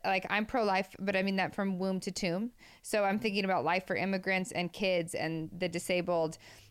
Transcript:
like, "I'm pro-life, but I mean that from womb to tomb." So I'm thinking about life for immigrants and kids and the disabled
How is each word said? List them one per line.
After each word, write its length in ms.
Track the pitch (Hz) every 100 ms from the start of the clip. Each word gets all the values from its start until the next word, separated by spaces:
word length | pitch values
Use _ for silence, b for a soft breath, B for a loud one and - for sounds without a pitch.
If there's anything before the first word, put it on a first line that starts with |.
like, 220 | - 190 -
"I'm 160 | 202 214
pro-life, 480 | 262 214 190 190 -
but 180 | 196 190
I 60 |
mean 140 | 196 190
that 180 | 180
from 240 | - 196 180
womb 220 | 190 190
to 120 | 190
tomb." 400 | 185 190 170 233 - B B
So 220 | - 214
I'm 160 | 202 208
thinking 260 | 226 202 190
about 180 | 185
life 220 | 139 180 185
for 100 | 190
immigrants 560 | 190 190 185 190 185
and 220 | - 175
kids 400 | - 190 180 165
and 380 | - 160 165 156 170
the 140 | 180
disabled 720 | 170 - 180 175 170 160 160 B B B